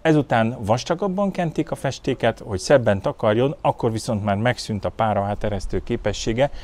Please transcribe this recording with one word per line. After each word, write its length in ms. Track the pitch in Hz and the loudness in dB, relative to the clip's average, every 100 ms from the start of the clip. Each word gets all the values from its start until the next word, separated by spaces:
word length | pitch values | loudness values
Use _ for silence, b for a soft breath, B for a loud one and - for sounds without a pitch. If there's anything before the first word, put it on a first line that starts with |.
ezután 540 | 160 151 135 120 113 131 | 2 2 4 2 2 0
vastagabban 680 | 101 123 - 180 202 185 196 | 0 0 0 -2 -2 0 -2
kenték 400 | 185 170 151 156 | 0 -2 -2 -4
a 40 | |
festéket, 640 | 135 139 - - 123 117 110 | -4 -4 -4 -4 0 0 0
hogy 200 | 123 95 | -4 -4
szebben 420 | - 143 113 98 | 4 4 6 2
takarjon, 560 | 147 - 113 107 135 156 | 0 0 2 2 2 0
akkor 320 | 147 - 120 | -2 0 -2
viszont 320 | 110 - 107 | -2 -2 -2
már 120 | 104 98 | 0 2
megszűnt 480 | 120 117 - 104 | 0 0 -4 -4
a 60 | 95 | -4
pára 320 | - 110 101 | 0 0 0
áteresztő 600 | 101 104 110 98 - 95 | 0 -2 -2 -4 -4 -4
képessége, 680 | - 117 107 - - 113 143 B | -2 -2 -2 -4 -2 0 0 B